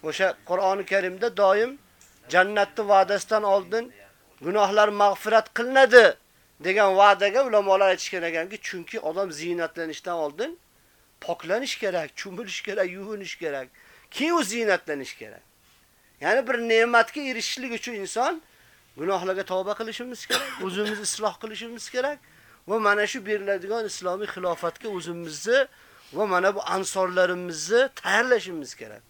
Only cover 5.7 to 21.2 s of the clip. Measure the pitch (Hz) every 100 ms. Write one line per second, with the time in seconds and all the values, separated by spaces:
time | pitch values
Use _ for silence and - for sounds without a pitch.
5.7 | 269 262 240 208 - _ _ _ _ 160
6.7 | 196 202 190 202 190 202 214 269 214 196
7.7 | 190 196 180 - 190 165 165 175 208 -
8.7 | 185 170 220 151 165 196 147 170 170 165
9.7 | 170 160 151 - 170 151 151 262 339 _
10.7 | _ _ _ _ _ - 170 160 208 269
11.7 | - 208 180 151 - 196 190 220 - -
12.7 | 196 180 185 196 214 190 - 160 139 127
13.7 | _ _ - _ - 294 339 208 233 220
14.7 | 180 - 143 127 - 107 - _ _ _
15.7 | _ _ _ _ _ 151 226 240 247 233
16.7 | 226 233 240 - 302 277 240 - - 254
17.7 | 233 - 240 240 220 262 330 _ _ _
18.7 | _ _ - 156 190 185 190 190 185 190
19.7 | 202 226 214 247 240 - - 277 - 185
20.7 | 185 208 208 202 -